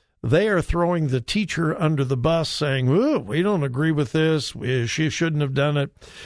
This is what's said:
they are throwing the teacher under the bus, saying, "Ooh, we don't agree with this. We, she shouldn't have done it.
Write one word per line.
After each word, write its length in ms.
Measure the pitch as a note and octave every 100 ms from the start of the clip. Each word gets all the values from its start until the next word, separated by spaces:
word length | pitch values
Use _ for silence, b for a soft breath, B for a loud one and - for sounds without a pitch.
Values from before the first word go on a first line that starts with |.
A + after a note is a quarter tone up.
| _ _
they 260 | A2+ D3+ G#3+
are 120 | F#3
throwing 480 | - E3+ F3 E3+ D3+
the 120 | B2+
teacher 580 | - G#3 G3 - D#3 -
under 240 | D#3 D3+
the 120 | C3 C3
bus, 340 | D3 E3 D3+
saying, 380 | - D3 C3+ B2+
"Ooh, 320 | E3 C#4 C#4
we 200 | G2 D3+
don't 220 | F#3+ G3
agree 300 | C#3 B2 D#3+
with 200 | D3+ C#3+
this. 420 | D#3+ D#3+ D#3 -
We, 320 | - B2 B2+ A#2
she 220 | - D#3
shouldn't 320 | - E3+ D3
have 140 | C#3+
done 220 | C3+ D3 D3
it. 140 | C#3 - B B